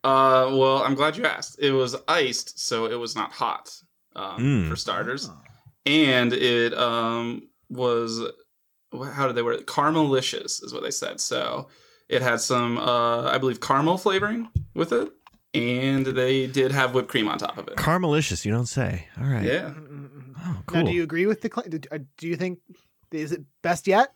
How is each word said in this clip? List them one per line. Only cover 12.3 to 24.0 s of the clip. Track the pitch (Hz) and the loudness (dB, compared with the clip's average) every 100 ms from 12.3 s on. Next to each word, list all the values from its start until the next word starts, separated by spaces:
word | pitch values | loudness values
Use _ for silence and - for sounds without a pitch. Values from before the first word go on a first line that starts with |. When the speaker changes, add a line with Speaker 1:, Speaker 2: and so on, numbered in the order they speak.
| 117 | 0
Speaker 1:
some, | - 123 120 120 | 0 0 0 0
uh, | - 120 117 117 | 0 2 2 0
I | 127 131 | 0 0
believe, | 131 113 | -2 -4
caramel | - 139 156 185 | 0 2 2 2
flavoring | 202 190 208 233 226 - - | 0 0 -2 -4 -4 -6 -6
with | - 170 | -4 0
it. | 240 214 _ - _ _ | 0 -2 _ -20 _ _
And | - 120 123 135 135 | -4 -2 0 0 0
they | 131 127 127 135 131 | 0 0 2 2 2
did | 135 131 | 2 2
have | 139 127 | 2 2
whipped | 127 113 | 2 0
cream | 127 104 | 0 0
on | - | -2
top | - - | -6 -8
of | - | -10
it. | - | -2
Speaker 2:
Caramelicious, | 156 175 175 151 147 95 | 2 2 2 2 0 -2
you | 104 | 0
don't | 113 120 | 0 0
say. | 135 117 90 - - | -2 -2 -4 -8 -6
All | 135 | -2
right. | 123 | 0
Speaker 1:
Yeah. | - 156 160 | 0 0 -2
Speaker 3:
Mm-mm-mm. | 151 147 143 143 143 131 135 | -12 -16 -18 -18 -18 -20 -12
Speaker 2:
Oh, | 175 | -8
Speaker 3:
Now, | 98 - | -6 -2
Speaker 2:
cool. | 170 | 0
Speaker 3:
do | 165 | 2
you | 175 | 2
agree | 160 165 196 | 0 2 2
with | 208 | 0
the | 226 | -4
cla-, | - 196 | -6 -6
do, | 160 - | -8 -8
uh, | 151 135 - | -12 -12 -12
do | 165 | -8
you | 170 | -4
think, | 185 175 _ 180 _ _ _ | -4 -6 _ -20 _ _ _
is | 160 151 | -6 -4
it | 165 143 _ | -6 -8 _
best | 170 170 - | -2 0 4
yet? | 196 | 4